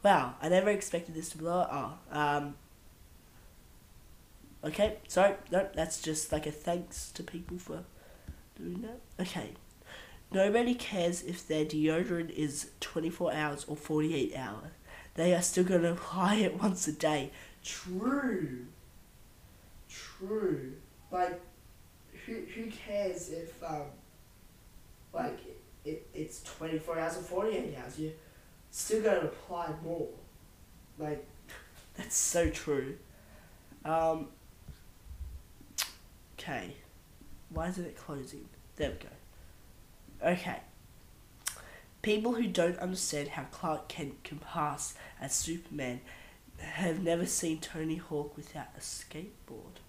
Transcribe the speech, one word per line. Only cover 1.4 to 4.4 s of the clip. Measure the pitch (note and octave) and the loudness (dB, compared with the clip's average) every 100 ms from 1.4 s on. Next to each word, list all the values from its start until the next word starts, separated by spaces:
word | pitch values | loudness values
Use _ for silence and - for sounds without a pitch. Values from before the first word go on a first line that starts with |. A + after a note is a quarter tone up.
| D#3+ F3 | 0 2
up. | E3+ D3+ - D#3+ - | 2 0 -4 -8 -6
Oh, | D3 | 2
um, | D3 D3 C#3+ C#3 - - - - - - - - - - - - - - - - - - | 4 4 0 -8 -18 -20 -20 -20 -20 -20 -20 -20 -20 -20 -20 -20 -20 -20 -20 -20 -20 -20